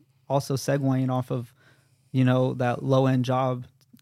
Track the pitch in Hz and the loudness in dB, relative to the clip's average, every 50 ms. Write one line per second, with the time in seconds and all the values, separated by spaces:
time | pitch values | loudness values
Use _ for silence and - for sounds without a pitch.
0 | _ _ _ _ _ - 135 143 139 - 139 127 - - 139 143 135 135 131 131 | _ _ _ _ _ -4 -2 -2 -2 -2 -6 -4 -2 -2 -2 0 0 0 0 0
1 | 131 131 127 127 127 - 135 123 117 - _ _ _ _ _ _ _ _ _ _ | 0 -2 -2 -4 -4 -4 -6 -8 -8 -10 _ _ _ _ _ _ _ _ _ _
2 | _ _ - 131 127 127 127 127 127 131 127 127 127 120 120 - - 135 135 131 | _ _ 0 2 4 4 4 2 2 0 -2 -2 -2 -2 -2 -2 0 2 4 4
3 | 135 131 131 127 123 127 127 127 131 127 127 123 123 - _ _ _ _ _ - | 4 4 2 0 0 0 0 0 0 -2 -4 -6 -8 -14 _ _ _ _ _ -8